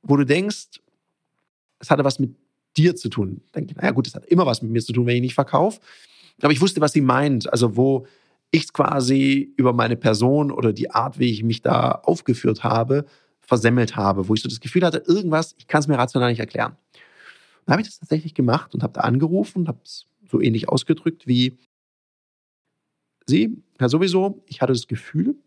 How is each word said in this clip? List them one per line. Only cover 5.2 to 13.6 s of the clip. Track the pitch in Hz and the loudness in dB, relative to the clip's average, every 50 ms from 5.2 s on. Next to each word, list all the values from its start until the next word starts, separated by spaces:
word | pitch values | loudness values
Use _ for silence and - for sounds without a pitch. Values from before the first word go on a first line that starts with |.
nicht | 123 127 120 | -2 -2 -2
verkaufe." | - 139 - - 139 165 214 220 - _ - - - - _ _ _ _ - _ _ | -2 -2 0 2 2 2 2 -2 -6 _ -20 -20 -20 -20 _ _ _ _ -20 _ _
Aber | - 147 151 | 0 2 2
ich | 127 | 4
wusste, | 165 196 - 160 | 2 0 2 2
was | 151 110 - | 0 2 2
sie | 156 | 2
meint, | 139 127 123 127 143 147 135 117 - - | 2 4 2 2 2 2 0 0 0 -2
also | - 117 123 117 101 | 0 2 2 2 2
wo | 117 127 135 135 127 127 - _ _ _ _ _ _ _ _ | 2 2 2 2 0 -4 -8 _ _ _ _ _ _ _ _
ich's | - 160 - - _ | -2 -2 -2 -2 _
quasi | - 147 - - 139 127 123 135 135 135 135 135 139 139 - - | 0 0 0 0 0 0 2 2 2 4 2 2 0 -2 -4 -2
über | - 127 127 120 | 0 2 2 2
meine | 120 120 113 135 | 2 0 0 -2
Person | 123 - 120 110 104 117 127 139 151 147 143 | 0 0 0 2 2 2 2 2 2 0 0
oder | - - 123 113 101 | -2 0 0 0 0
die | 101 - - | -2 -6 -4
Art, | - 110 117 135 - - | -2 -2 -2 -2 -2 -2
wie | 127 123 | -2 0
ich | 110 104 110 | 0 -2 -2
mich | 117 113 - | -4 -4 -2
da | _ - - - - - | _ -2 -2 0 -2 -2
aufgeführt | - - - - - - - - 123 120 - - 110 - - | -4 -2 -2 -2 -2 -2 0 -4 -4 0 0 -2 -2 -2 -4
habe, | 120 117 117 117 123 135 143 147 - _ _ _ _ _ _ | -2 -2 -2 0 0 -2 -2 -2 -6 _ _ _ _ _ _
versemmelt | _ _ 127 120 | _ _ -2 2